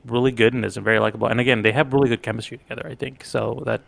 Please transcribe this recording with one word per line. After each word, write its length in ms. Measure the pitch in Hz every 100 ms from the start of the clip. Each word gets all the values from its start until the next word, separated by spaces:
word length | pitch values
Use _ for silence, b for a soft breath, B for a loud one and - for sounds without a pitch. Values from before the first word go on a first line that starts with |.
| -
really 260 | 117 127
good 220 | 117 113
in 80 | 123
this 140 | 104 104
and 100 | 104
very 140 | 110
likable. 280 | 107 110 110
And 120 | 117
again, 240 | 123 120
they 80 | 107
have 200 | 120 143
really 160 | 135 139
good 120 | 117
chemistry 360 | - 113 - 117
together, 260 | _ 120 -
I 60 |
think. 320 | 120 135 131 -
So 380 | 117 110 117 120
that, 160 | 113